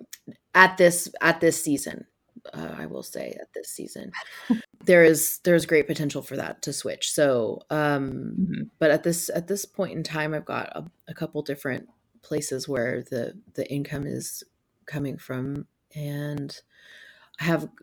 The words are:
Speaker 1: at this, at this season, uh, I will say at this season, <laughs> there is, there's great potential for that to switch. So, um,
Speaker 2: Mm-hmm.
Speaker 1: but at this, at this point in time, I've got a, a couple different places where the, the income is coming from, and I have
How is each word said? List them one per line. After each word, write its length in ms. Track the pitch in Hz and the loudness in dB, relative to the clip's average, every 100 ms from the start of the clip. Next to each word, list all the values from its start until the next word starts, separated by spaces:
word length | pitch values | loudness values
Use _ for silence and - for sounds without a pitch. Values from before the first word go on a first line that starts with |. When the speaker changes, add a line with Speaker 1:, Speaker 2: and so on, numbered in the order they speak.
| - - - - _ | -14 -20 -20 -20 _
Speaker 1:
at 220 | 180 185 185 | 8 8 8
this, 320 | 175 175 - - | 6 6 -4 0
at 200 | 160 165 | 2 4
this 220 | 165 156 | 2 2
season, 440 | - 139 80 - - _ _ - - | 0 -2 -4 -12 -16 _ _ -20 -16
uh, 200 | - 82 78 | -10 -10 -8
I 80 | 80 | -10
will 160 | 67 | -10
say 340 | - - 64 - | -10 -10 -8 -10
at 120 | - | -14
this 160 | - - | -12 -12
season, 420 | - - - - - - - - | -12 -12 -12 -14 -14 -14 -6 -2
<laughs> 360 | 226 - _ | -2 -2 _
there 180 | - 175 | 6 10
is, 360 | 160 156 - - | 10 8 2 0
there's 220 | 180 170 156 | 4 4 4
great 200 | 160 143 | 2 2
potential 340 | 160 147 143 | 0 -4 -4
for 140 | - 139 | -8 -8
that 260 | 82 - | -8 -8
to 100 | - | -8
switch. 380 | 139 117 - - | -6 -6 -6 -2
So, 500 | - 143 123 110 - - | 2 4 4 0 -4 -4
um, 640 | 151 151 143 135 131 110 - | 0 2 0 -2 -6 -6 -2
Speaker 2:
Mm-hmm. 220 | 190 - 151 - | -2 -2 -8 2
Speaker 1:
but 120 | 160 | 4
at 100 | 160 | 4
this, 280 | 170 170 - | 2 -2 -2
at 140 | 170 175 | -4 -4
this 160 | 196 | -6
point 320 | - - 185 - | -6 -6 -4 -4
in 60 | |
time, 280 | 156 156 151 | -6 -4 -4
I've 120 | 151 | -4
got 240 | - 117 - - | -6 -6 -6 -10
a, 80 | 160 - - | -14 -16 -18
a 60 | |
couple 280 | 165 156 151 | -10 -6 -6
different 460 | 151 143 139 123 - _ _ _ | -6 -6 -6 -6 -8 _ _ _
places 460 | - 151 - 131 127 | -6 -6 -4 -6 -4
where 340 | 135 120 123 | -2 -2 -4
the, 320 | 123 127 - - - | -6 -6 -6 -10 -12
the 140 | - - | -8 -6
income 360 | 143 143 151 147 | -6 -6 -6 -6
is 380 | 127 - - - _ _ _ - | -8 -8 -12 -16 _ _ _ -12
coming 320 | 151 143 135 | -6 -6 -6
from, 480 | - 127 135 139 - _ _ | -8 -8 -6 -8 -12 _ _
and 640 | 156 147 143 147 147 139 - _ _ - - - - _ - | -10 -8 -6 -6 -6 -8 -12 _ _ -20 -20 -20 -20 _ -4
I 40 | |
have 240 | 160 165 151 - | 0 0 -2 -14